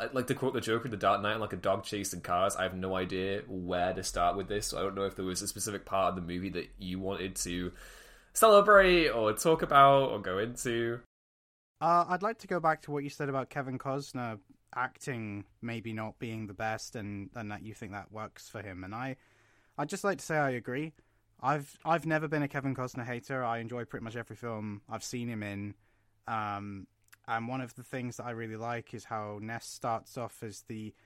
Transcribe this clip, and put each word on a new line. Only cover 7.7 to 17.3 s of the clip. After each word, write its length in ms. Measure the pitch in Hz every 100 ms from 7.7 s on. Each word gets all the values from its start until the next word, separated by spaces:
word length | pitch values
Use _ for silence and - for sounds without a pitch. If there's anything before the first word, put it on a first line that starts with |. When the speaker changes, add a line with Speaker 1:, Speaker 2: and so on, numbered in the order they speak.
| - - - - - -
Speaker 1:
celebrate 760 | - 220 202 208 196 185 175 147
or 220 | 113 107
talk 300 | 107 170 160
about 480 | 170 143 139 139 135
or 100 | 107
go 180 | 92 95
into. 640 | 113 123 127 117 117 120 - _ _ _ _ _ _ -
Speaker 2:
Uh, 260 | 165 175 170
I'd 140 | 180
like 160 | 214 226
to 80 | -
go 120 | 180
back 220 | 160 156
to 80 | -
what 140 | 147
you 60 | 143
said 180 | - 143
about 200 | 135 123
Kevin 280 | 147 131 127
Costner 600 | 139 139 143 127 120 107 - - _
acting 680 | 123 127 - 151 117 107 101 - _
maybe 300 | 117 117 113
not 260 | 110 107 -
being 280 | 120 110 104
the 80 |
best 400 | 98 110 110 -
and, 360 | 120 104 101 98